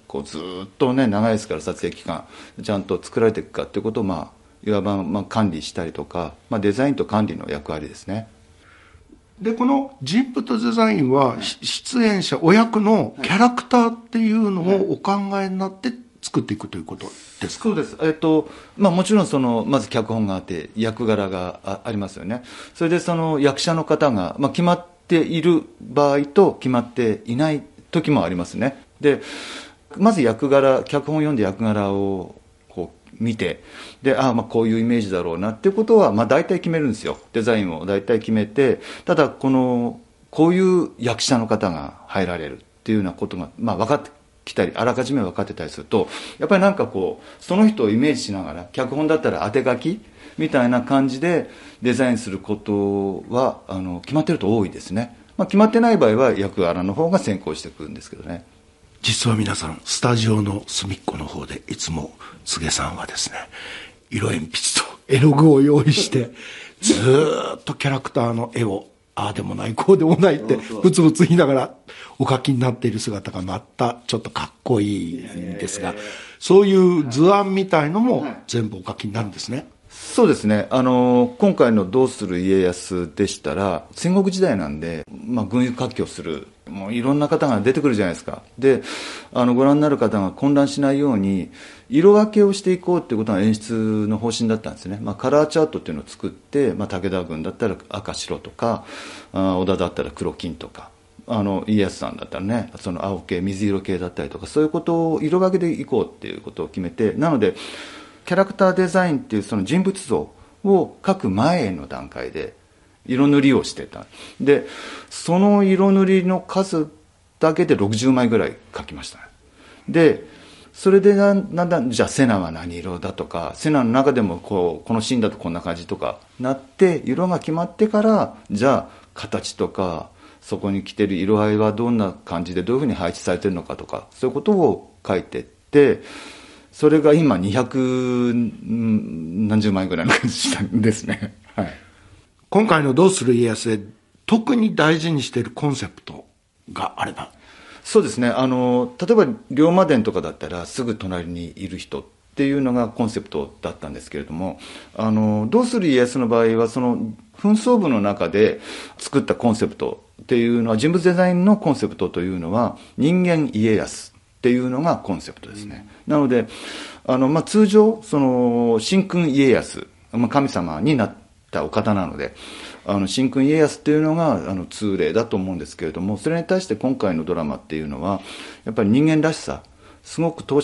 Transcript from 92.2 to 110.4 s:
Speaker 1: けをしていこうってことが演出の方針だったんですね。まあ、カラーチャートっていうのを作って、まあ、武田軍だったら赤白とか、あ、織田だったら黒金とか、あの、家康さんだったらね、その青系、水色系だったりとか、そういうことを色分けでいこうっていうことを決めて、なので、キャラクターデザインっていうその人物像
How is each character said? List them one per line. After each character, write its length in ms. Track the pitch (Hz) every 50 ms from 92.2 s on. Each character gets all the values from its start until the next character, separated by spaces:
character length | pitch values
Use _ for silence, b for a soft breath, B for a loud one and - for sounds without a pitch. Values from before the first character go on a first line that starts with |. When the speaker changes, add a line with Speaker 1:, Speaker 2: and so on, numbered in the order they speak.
| 214 214
Speaker 1:
け 120 | 214 214 208
を 80 | 202
し 100 | 196 196
て 120 | - 185 185
い 60 | 180
こ 180 | - - 180 170
う 20 |
っ 40 | 175
て 120 | - 123
こ 80 | 107 110
と 80 | 110
が 80 | 107 92
演 140 | 101 110 110
出 180 | 107 - - 117 113 110 110 107 107 107 104
の 80 | 110 104
方 140 | 110 117
針 180 | 113 - 117 110
だ 60 | 110
っ 20 | 110
た 100 | - -
ん 20 | -
で 60 | -
す 80 | - 90
ね。 120 | 98 104
ま 120 | 113 110 101
あ、 20 |
カ 140 | - - 131
ラ 140 | 135 147 151
ー 40 | 151
チ 120 | - 165
ャ 40 | 156
ー 20 | 156
ト 120 | - 92
っ 20 |
て 100 | - -
い 20 | 80
う 40 | 73
の 60 | 67
を 20 |
作 220 | - - - - 98
っ 20 |
て、 440 | - - _ _ - 143 139 117 90
ま 120 | 95 104
あ、 20 | 95
武 200 | 98 90 87 98
田 140 | 90 92 90
軍 180 | 82 82 78
だ 100 | 80 92
っ 20 | 95
た 160 | - 123 107
ら 80 | 92 92 - -
赤 260 | - 98 - - 80
白 240 | - - - 87 73
と 100 | - -
か、 340 | - - - 117 110 92 B B B B B B B B B B
あ、 260 | - 95 95 95 92 90
織 80 | 92
田 120 | 92 95 90
だ 80 | 92 87
っ 60 | -
た 100 | - 67
ら 80 | -
黒 220 | - - 101 85 73
金 220 | - - 87 76
と 120 | - - -
か、 220 | - - - - _ _ _ _ _ _ -
あ 160 | - 120 110
の、 220 | 101 101 95 90 - -
家 160 | 107 104 98
康 120 | 90 87
さ 140 | - - 58
ん 80 | - -
だ 80 | -
っ 20 | -
た 100 | - 73
ら 40 | 92
ね、 280 | 101 117 120 98 - - -
そ 100 | - 104
の 140 | 90 82 -
青 140 | 98 98 85
系、 180 | 85 - 95 87
水 260 | 90 98 98 95 104 101
色 140 | 98 95
系 160 | 92 - 98 87
だ 100 | 90 87
っ 40 |
た 120 | - - 78
り 60 | 69
と 100 | - -
か、 60 | 92
そ 140 | - - 147
う 40 | 156
い 40 | 151
う 20 |
こ 120 | 151 170
と 320 | 160 - 170 165 165 165 160
を 80 | -
色 180 | 151 151 160 185
分 120 | 190 185
け 60 | 185 180
で 120 | 175 170
い 140 | 147 117 139
こ 160 | - 131 110
う 40 | 92
っ 40 | - - -
て 80 | - -
い 80 | 50
う 60 | -
こ 100 | - -
と 140 | - - 85
を 20 | -
決 140 | - -
め 80 | 90 85
て、 240 | - - 113 104 -
な 160 | - 143 170
の 100 | 156 123
で、 160 | 101 92 - B B B B B B B B B B B B B B
キ 80 | - 180
ャ 40 | 180
ラ 80 | 196 190
ク 80 | -
タ 160 | - 196 185
ー 20 | 180
デ 140 | 185 185 175
ザ 200 | 165 190 185 175
イ 60 | 156
ン 60 | 127
っ 20 |
て 140 | - - 113
い 40 | 104
う 40 | 98
そ 120 | - 117
の 80 | 104 92
人 200 | 95 139 175 190
物 240 | 196 190 - - -
像 220 | 110 76 73 - b b